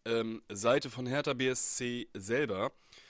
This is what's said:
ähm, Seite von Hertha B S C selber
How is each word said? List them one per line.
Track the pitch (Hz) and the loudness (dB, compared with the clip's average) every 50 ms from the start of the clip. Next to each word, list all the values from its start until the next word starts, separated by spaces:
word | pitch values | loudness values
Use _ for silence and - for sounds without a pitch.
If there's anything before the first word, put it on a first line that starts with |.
| - | -4
ähm, | 117 117 117 113 113 113 110 - - | 0 0 0 0 0 -4 -8 -8 -10
Seite | 104 98 107 117 127 143 - 131 | -6 0 4 4 4 4 2 -2
von | - 127 127 | -6 -6 -4
Hertha | 123 131 147 143 151 135 | -2 0 0 0 0 0
B | 120 131 | 2 2
S | 131 127 - - - - | 2 2 0 -2 -2 -2
C | - 127 120 120 120 113 - - | -2 -2 -2 -4 -4 -6 -8 -10
selber | 101 92 101 117 139 151 117 98 92 110 139 - _ _ _ - - - | -10 -2 0 2 2 2 0 0 0 0 -2 -2 _ _ _ -20 -20 -20